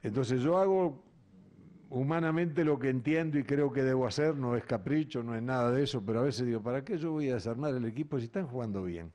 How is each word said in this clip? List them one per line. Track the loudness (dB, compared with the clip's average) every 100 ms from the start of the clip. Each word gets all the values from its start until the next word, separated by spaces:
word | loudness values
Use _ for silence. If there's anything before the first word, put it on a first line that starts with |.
Entonces | -2 -2 0 0
yo | 2 4
hago | 4 4 2 -2 -18 -20 -20 -20 -20 -20 -20 -20 -8
humanamente | -2 0 2 2 2 0 2 2
lo | 2
que | 2
entiendo | 0 2 0 2 0
y |
creo | 0 2 2
que | 2
debo | 2 2 2
hacer, | 2 0 0
no | 0 0
es | 0
capricho, | -4 0 0 0 -4
no | -4 -4
es |
nada | -2 0 2
de | 2
eso, | 0 -2
pero | -2 0
a |
veces | 0 0 0
digo, | 0
¿para | -2 -4
qué | -4 -4
yo | -2
voy | -2 0
a | -2
desarmar | -2 -2 -2 -2
el | -2
equipo | -4 -4 -4
si | -4
están | -4 -6
jugando | -4 -4 -2
bien? | -4 -6 -10